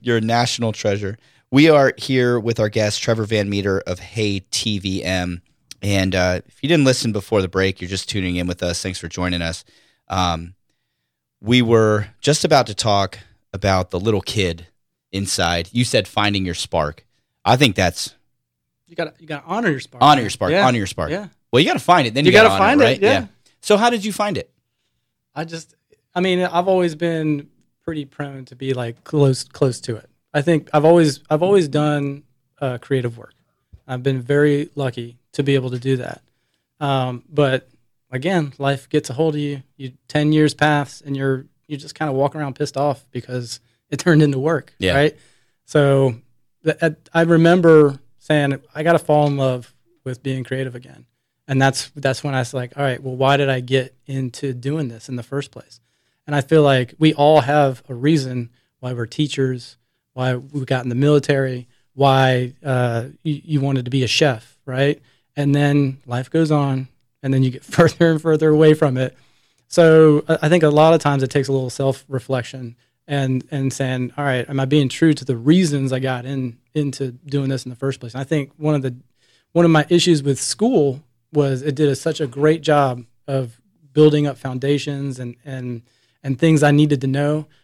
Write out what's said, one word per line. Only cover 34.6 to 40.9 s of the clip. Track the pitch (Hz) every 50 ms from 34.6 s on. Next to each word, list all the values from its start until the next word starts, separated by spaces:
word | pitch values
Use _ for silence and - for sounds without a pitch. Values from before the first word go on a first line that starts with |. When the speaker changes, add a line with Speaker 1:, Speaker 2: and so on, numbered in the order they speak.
| 147 - -
Speaker 2:
lucky | 147 139 127 - 127 117 120 123 _ _ _
to | _ -
be | 139 143 139
able | 135 127 127
to | 123 123
do | 120 135 135 123
that. | - 50 - - _ _ _ _ _ _ _ _ _ _ _ -
Um, | 151 143 135 135 127 127 123 120 _ _
but | 156 143 147 131 131 127 - _ _ _ _ _ _ _ _ _
again, | 127 131 135 180 196 175 151 139 131 -
life | 139 139 139 135 - _
gets | - 151 151 -
a | 120
hold | 131 160 160 151
of | 147
you. | 147 143 143 135 131 _ _ _
You, | 135 127 127 _ _ _
ten | - 151 147 151 151
years | 156 151 147 -
pass, | - 147 151 147 147 139 -